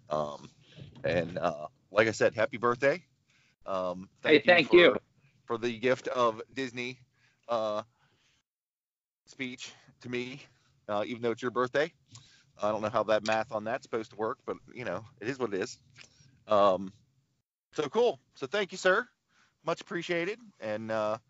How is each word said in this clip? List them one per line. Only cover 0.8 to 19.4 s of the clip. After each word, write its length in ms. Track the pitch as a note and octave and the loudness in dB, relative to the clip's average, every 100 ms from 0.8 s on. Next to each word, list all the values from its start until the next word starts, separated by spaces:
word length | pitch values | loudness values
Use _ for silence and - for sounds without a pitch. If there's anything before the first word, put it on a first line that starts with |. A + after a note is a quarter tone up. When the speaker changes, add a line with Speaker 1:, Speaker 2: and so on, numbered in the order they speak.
| - - | -20 -8
Speaker 1:
and, 340 | C#2+ F2 E2+ F2 | -2 -2 -2 -4
uh, 300 | E2+ D2+ D2+ _ - | -4 -4 -12 _ -2
like 140 | G2+ A2 | 2 2
I 60 | |
said, 220 | G#2 A2+ | 4 2
happy 220 | G#2+ A2 A2+ | 2 -2 0
birthday. 460 | A#2+ A#2+ C#3 F3 _ _ _ _ _ _ - | 0 2 0 0 _ _ _ _ _ _ -6
Um, 420 | F#2+ F#2 F#2 G2 _ | -4 -4 -6 -12 _
Speaker 2:
Hey, 160 | C3 D3+ | 4 4
Speaker 1:
thank 80 | - | 6
you 60 | |
Speaker 2:
thank 140 | F3 C3 | 4 6
Speaker 1:
for, 80 | F3 | 8
Speaker 2:
you. 200 | D#3+ G#2 _ _ _ _ | 8 4 _ _ _ _
Speaker 1:
for 140 | - A#2 | -8 -4
the 180 | A#2+ A2 | -4 -2
gift 300 | B2+ B2+ B2+ | 0 0 -2
of 340 | B2+ A#2 A2 - | 0 0 0 -8
Disney, 460 | C3 C3 B2 B2 B2+ _ _ _ _ - | -8 -8 -8 -10 -12 _ _ _ _ -6
uh, 340 | A#2 A2 G#2 A2+ _ _ _ _ _ _ _ _ _ _ _ _ _ - | -4 -2 -4 -8 _ _ _ _ _ _ _ _ _ _ _ _ _ -20
speech 460 | - B2+ B2+ - - - _ | -12 -10 -10 -16 -18 -20 _
to 60 | B2 | -8
me, 320 | B2 B2 C#3 - _ _ _ - | -6 -6 -10 -18 _ _ _ -6
uh, 140 | G#2 | -4
even 160 | G#2+ A#2 | -4 -4
though 120 | A#2 | -4
it's 100 | A2+ | -2
your 80 | B2 | -4
birthday. 420 | A2 B2 C#3+ E3 _ _ - - - _ - | -2 0 0 -2 _ _ -20 -20 -20 _ -6
I 80 | G#2 | -2
don't 100 | G#2+ | -2
know 100 | G#2+ | 0
how 120 | A2 | 0
that 220 | G#2 G#2+ G#2+ | 2 2 2
math 260 | A2 A2 | -2 -2
on 120 | A2 | -6
that's 180 | G#2+ C3+ | -6 -8
supposed 280 | - A#2+ G#2+ | -6 -8 -6
to 60 | G2+ | -6
work, 220 | A2 C3 - | -6 -6 -8
but, 100 | F2+ - | -10 -10
you 120 | A#2+ | -10
know, 200 | A2+ F#2 A2+ - | -8 -8 -10 -10
it 80 | A2 | -8
is 100 | C3+ | -4
what 140 | A2+ | -2
it 80 | F#2+ | -2
is. 180 | A2+ - _ - - _ _ _ - | -4 -8 _ -20 -20 _ _ _ 2
Um, 460 | G#2 G2+ F#2 F#2+ - _ _ _ _ _ _ _ | 6 6 4 -2 -14 _ _ _ _ _ _ _
so 160 | - D3+ | -6 -2
cool. 320 | A3 A#3+ C#3 _ - | 2 2 0 _ -12
So 100 | C3+ | -6
thank 240 | G3+ F#3+ | -4 -4
you, 80 | F#3 | 0
sir. 300 | F#3 G3+ A#3+ _ _ _ | 2 2 0 _ _ _